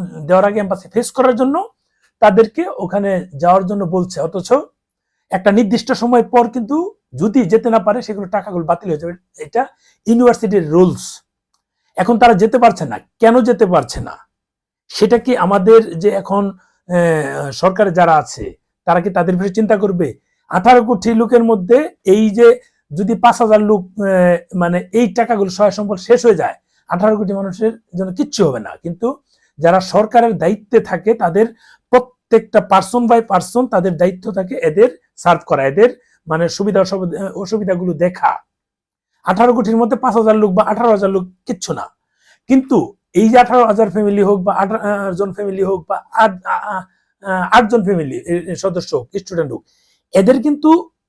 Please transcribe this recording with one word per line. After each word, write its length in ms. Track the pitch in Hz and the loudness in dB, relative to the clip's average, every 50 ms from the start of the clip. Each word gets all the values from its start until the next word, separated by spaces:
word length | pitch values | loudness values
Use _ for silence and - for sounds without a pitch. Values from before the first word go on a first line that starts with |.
| 180 180 160 160 151 | -10 -12 -12 -12 -2
দেওয়ার 200 | 147 180 185 202 | 0 2 2 2
আগে 140 | 208 208 214 | 2 0 -2
এম্বাসি 300 | 202 190 190 185 - - | -4 -4 -6 -8 -10 -6
ফেস 220 | - 220 240 - | -4 -4 -4 -2
করার 240 | - 269 247 254 247 | -2 0 0 2 2
জন্য 340 | 220 254 269 285 349 415 480 _ _ _ _ _ _ _ _ _ _ | 0 0 0 0 -2 -4 -8 _ _ _ _ _ _ _ _ _ _
তাদেরকে 460 | 220 208 190 220 226 214 - 311 349 370 - - | 2 4 4 4 2 2 0 -6 -6 -6 -8 -8
ওখানে 480 | 185 175 190 202 202 196 190 180 180 - 143 135 | -8 -6 -4 -4 -2 -2 -2 -4 -6 -8 -8 -2
যাওয়ার 280 | 165 175 180 196 190 | 2 2 2 2 0
জন্য 200 | 180 214 202 185 | -2 -4 -4 -4
বলছে। 360 | 160 175 185 175 180 - - | -4 -4 -4 -4 -6 -6 -8
অথচ 320 | 151 165 - 185 165 - 254 294 440 - _ _ _ _ _ _ _ _ _ _ _ _ | -8 -6 -6 -8 -2 0 0 0 0 -4 _ _ _ _ _ _ _ _ _ _ _ _
একটা 220 | 202 185 185 208 | -8 -2 0 0
নির্দিষ্ট 400 | 196 226 240 190 240 - - - | 2 2 2 2 0 -2 -2 -4
সময় 320 | 254 - 226 240 247 240 226 | -4 -4 -2 0 0 0 0
পর 260 | - - 240 240 247 | 2 2 0 0 0
কিন্তু 460 | 240 254 220 202 285 320 359 415 - _ _ _ 127 | -2 -8 -6 -4 -4 -4 -4 -6 -10 _ _ _ -6
যদি 300 | 127 175 220 202 262 226 | -4 -4 0 2 0 2
যেতে 240 | 160 214 226 226 233 | 2 0 0 0 0
না 100 | 226 220 | 0 0
পারে, 220 | - 208 208 247 | 0 0 -2 -2
সেগুলো 260 | 233 - 208 202 196 185 | -6 -8 -10 -10 -8 -6
টাকাগুলো 380 | - 202 180 208 185 175 165 | -6 -6 -6 -6 -6 -6 -4
বাতিল 240 | 165 170 170 - 180 | -4 -4 -4 -4 -6
হয়ে 80 | 156 147 | -8 -6
যাবে। 160 | 165 170 175 - _ _ _ - | -8 -10 -12 -14 _ _ _ -18
এটা 280 | 156 151 - 233 269 - _ _ _ _ _ _ _ | -14 -6 -4 -4 -4 -6 _ _ _ _ _ _ _
ইউনিভার্সিটির 640 | 214 233 233 247 240 220 233 226 196 208 196 160 147 | 0 2 4 4 4 4 2 0 -2 -2 -2 0 2
রুলস। 520 | 156 175 185 175 127 - - - - - _ _ _ _ _ _ _ _ _ _ _ _ _ _ _ | 2 4 4 4 2 -2 -8 -14 -18 -20 _ _ _ _ _ _ _ _ _ _ _ _ _ _ _
এখন 240 | - 180 226 233 208 | -4 -2 0 2 4
তারা 140 | - - 226 | 4 4 4
যেতে 240 | 175 214 220 262 240 | 4 2 0 2 2
পারছে 280 | 240 226 185 - 165 | 2 2 2 0 -4
না। 140 | 120 107 - - _ _ _ | -10 -10 -12 -14 _ _ _
কেন 220 | 226 226 233 254 | 2 2 4 4
যেতে 240 | 226 247 240 - 226 | 2 2 2 2 2
পারছে 360 | 180 180 151 127 - - - | 2 2 0 -2 -2 -6 -12
না? 160 | 120 - - - _ _ _ _ _ _ _ _ _ _ _ _ _ - | -12 -14 -16 -20 _ _ _ _ _ _ _ _ _ _ _ _ _ -16
সেটা 300 | - - 208 190 240 226 | -4 -2 0 2 2 0
কি 200 | 233 254 240 190 | 0 0 -2 0
আমাদের 600 | 175 185 202 202 180 220 226 226 220 175 170 160 | 0 0 0 2 4 6 6 6 6 2 -2 -4
যে 100 | 185 208 | -2 -2
এখন, 420 | 196 196 185 - 196 202 202 196 190 - _ _ _ _ _ - | -2 -2 -4 -4 -2 -2 -2 -4 -6 -10 _ _ _ _ _ -4
আহ, 640 | 180 175 175 170 160 156 147 139 139 143 143 139 | -2 0 0 2 0 0 -2 -4 -6 -8 -8 -8
সরকারে 400 | 127 - - 190 185 208 208 196 | -4 -2 0 0 2 2 0 0
যারা 240 | 160 180 175 165 156 | 2 2 4 4 4
আছে, 380 | 151 127 - - - 101 98 - _ _ _ _ _ _ | 2 0 -2 -8 -14 -12 -14 -14 _ _ _ _ _ _
তারা 160 | 175 170 180 | -2 0 0
কি 80 | 170 202 | -2 -2
তাদের 260 | 180 185 175 185 180 | -2 -2 -2 0 -2
বিষয়ে 180 | 175 196 196 190 | -2 -2 -2 -2
চিন্তা 240 | 220 220 208 220 196 | -2 0 0 0 0
করবে? 360 | 208 202 180 175 165 127 107 - _ _ _ _ _ - | 0 -2 -2 -2 -4 -6 -8 -12 _ _ _ _ _ -6
আঠারো 340 | - 180 180 240 254 247 226 | -4 0 4 6 6 6 4
কোটি 300 | 220 240 - - 233 233 | 2 0 -2 0 0 0
লোকের 300 | 220 233 220 247 233 233 | 0 2 2 2 2 4
মধ্যে 460 | 226 226 196 180 180 233 277 311 349 - _ _ | 2 0 0 2 2 2 2 2 0 -8 _ _
এই 260 | 190 190 220 220 214 | 2 2 4 2 2
যে 300 | 190 226 233 233 247 247 - _ _ _ _ _ 143 | 2 6 6 6 6 4 0 _ _ _ _ _ -8
যদি 220 | 170 196 190 226 | -4 -4 -2 0
পাঁচ 260 | - - 233 226 - | 2 2 2 2 2
হাজার 200 | 240 214 214 214 | 2 4 4 4
লোক, 200 | 214 208 214 196 | 4 2 0 0
আহ, 760 | 185 - _ 214 202 196 190 185 180 180 175 170 - _ - 180 | -2 -6 _ -6 -2 0 2 2 4 4 2 0 -2 _ -4 -2
মানে 320 | 175 170 175 180 - - - | -2 0 0 -2 -4 -2 0
এই 200 | 226 247 190 180 | 0 0 2 0
টাকাগুলো 360 | 240 226 226 233 202 196 185 | -2 -2 0 0 -2 -2 -2
সহায় 220 | 185 - 208 196 | 0 0 0 0
সম্পদ 260 | 185 208 208 202 202 185 | 0 -2 -4 -6 -6 -6
শেষ 280 | - - 240 240 240 | 0 2 2 4 4
হয়ে 100 | 233 196 | 4 2
যায়, 180 | 151 131 - - - _ _ _ _ _ - | 2 0 -4 -6 -10 _ _ _ _ _ -8
আঠারো 300 | 175 180 208 220 220 208 | -4 0 0 0 0 0
কোটি 160 | 214 180 196 | -2 -4 -4
মানুষের 400 | 196 196 190 185 214 220 226 226 - _ _ 175 175 | -6 -6 -8 -6 -4 -4 -4 -4 -6 _ _ -8 -8
জন্য 160 | 190 185 185 | -6 -6 -4
কিচ্ছু 340 | 285 294 294 - 220 185 147 | -6 -6 -4 -2 -2 0 0
হবে 120 | 123 110 | -2 -4
না। 100 | 104 - - - - | -8 -12 -14 -14 -12
কিন্তু 360 | 170 170 - 226 247 285 - _ _ _ _ _ _ _ - | -12 -8 -6 -6 -6 -6 -8 _ _ _ _ _ _ _ 0
যারা 220 | 156 165 185 185 | 2 2 2 2
সরকারের 580 | 185 - - 196 214 220 - 233 233 233 208 160 | 0 0 0 0 0 2 2 2 2 2 0 0
দায়িত্বে 420 | 160 175 220 - - _ 240 220 | -2 -2 -2 -4 -2 _ 0 0
থাকে, 340 | - - 190 165 - 214 233 | 0 0 -4 -4 -2 -2 -2
তাদের 320 | 226 202 170 165 202 226 240 - _ _ _ _ _ _ _ | 0 -2 -2 0 0 0 0 -2 _ _ _ _ _ _ _
প্রত্যেকটা 800 | 247 247 247 - _ _ _ _ 226 220 220 - - 208 - - | 0 0 0 -2 _ _ _ _ 0 0 0 0 0 0 0 2
person 360 | 190 196 190 - - 247 240 226 | 2 0 2 0 -2 -2 2 2
by 140 | 240 233 | 2 2
person 460 | 226 - 190 175 185 - - 240 254 233 | 2 0 -2 -2 -2 -2 -4 -4 -2 -2
তাদের 300 | 226 185 175 190 170 151 | -2 -2 -2 -2 0 0
দায়িত্ব 340 | 175 190 185 185 - 226 | 0 -2 -2 -4 -10 -8
থাকে 240 | 180 196 185 185 262 | -6 -6 -6 -6 -6
এদের 340 | - 165 160 156 196 233 277 311 - _ _ _ - | -4 -4 -2 2 2 2 2 0 -4 _ _ _ -4
সার্ভ 240 | - 170 170 160 - | 0 0 0 0 -2
করা, 220 | - 165 139 135 139 | -2 -2 -2 0 0
এদের 220 | 139 190 226 247 - - _ _ _ _ _ 165 | 2 4 2 2 2 -2 _ _ _ _ _ -6
মানে 220 | 160 160 175 160 | -4 -2 -2 -2
সুবিধা 320 | - - 202 214 190 196 | -4 -4 -4 -2 0 0
অসুবিধা, 440 | 185 185 202 190 185 175 175 190 196 | 0 0 -2 -6 -6 -8 -8 -8 -10
অসুবিধাগুলো 680 | 190 - 180 196 180 220 214 202 190 180 175 185 180 165 | -10 -10 -12 -8 -6 -6 -4 -4 -4 -4 -4 -4 -6 -4
দেখা। 440 | 143 175 180 180 - - - - - - _ _ _ _ _ _ _ _ _ _ _ _ _ _ _ - | -2 -2 -4 -2 -2 -4 -4 -4 -4 -10 _ _ _ _ _ _ _ _ _ _ _ _ _ _ _ -4
আঠারো 300 | 180 190 202 240 247 233 | -2 0 2 2 2 2
কোটির 240 | 254 208 220 226 226 | 2 0 0 0 0
মধ্যে 200 | 240 220 - - | 0 0 -2 -2
পাঁচ 180 | - 254 202 | -2 0 0
হাজার 200 | 233 220 220 214 | 2 2 2 2
লোক 160 | 214 208 202 | 2 2 2
বা 120 | 180 214 214 | 2 0 0
আঠারো 260 | - 214 214 240 233 | 0 -2 0 0 2
হাজার 200 | 214 190 202 196 | 2 2 0 0
লোক 140 | 196 190 185 185 - _ _ | -2 -2 -4 -8 -12 _ _
কিচ্ছু 280 | - - - - - 156 | -10 -10 -8 -8 -8 -8
না। 140 | - - - _ _ _ _ _ _ _ _ _ _ _ - | -8 -10 -14 _ _ _ _ _ _ _ _ _ _ _ 2
কিন্তু 480 | 262 269 262 - - 175 - - - _ _ _ - | 2 2 2 2 0 0 0 -2 -6 _ _ _ 0
এই 160 | 175 220 220 | 2 2 4
যে 100 | 247 247 | 6 4
আঠারো 260 | 240 - 247 247 240 | 4 4 4 2 2
হাজার 240 | 220 208 214 220 196 | 2 2 2 0 0
ফ্যামিলি 320 | 160 214 208 202 202 202 | 0 -2 -2 0 0 2
হোক 180 | 196 196 208 190 | 2 2 0 0
বা 140 | 180 202 - | 0 -2 -2
আট, 180 | - 196 196 | -2 -2 -4
আহ, 400 | 220 226 220 202 208 202 196 196 | -4 -4 -4 -4 -4 -4 -6 -6
জন 220 | 180 175 202 196 185 | -6 -6 -6 -6 -6
ফ্যামিলি 300 | - 208 196 190 190 190 | -8 -8 -8 -6 -4 -4
হোক 220 | 190 190 180 156 - | -4 -4 -4 -6 -8
বা 140 | 190 - - _ | -8 -10 -10 _
আট, 340 | - 233 220 208 185 180 - | 0 0 0 0 0 -4 -8
আ-, 180 | - - - - | -6 -6 -6 -6
আ-, 220 | 208 202 185 180 - _ _ _ _ _ _ 196 | -8 -10 -10 -10 -14 _ _ _ _ _ _ -8
আ-, 220 | 196 185 185 180 180 | -6 -4 -4 -2 2
আটজন 320 | 214 240 233 208 240 226 180 | 2 2 2 2 0 0 0
ফ্যামিলি, 340 | 196 196 170 151 131 131 123 | 0 -2 -2 -4 -6 -8 -10
এ, 340 | - 170 170 175 165 180 | -6 -6 -6 -6 -6 -8
এ, 40 | 170 | -8
সদস্য 400 | - - 190 175 180 - - 160 | -6 -6 -4 -4 -6 -6 -6 -6
হোক, 140 | 135 120 - - 196 | -6 -6 -8 -10 -12
স্টুডেন্ট 320 | 185 - 185 165 156 131 | -10 -8 -6 -6 -6 -6
হোক, 140 | 117 - - _ _ _ _ _ _ _ _ _ - | -8 -12 -14 _ _ _ _ _ _ _ _ _ 0
এদের 280 | 190 190 226 262 262 | 2 4 4 4 2
কিন্তু 480 | 226 302 294 294 - 311 320 359 - - _ _ _ | 0 -2 -2 0 2 2 2 2 0 -4 _ _ _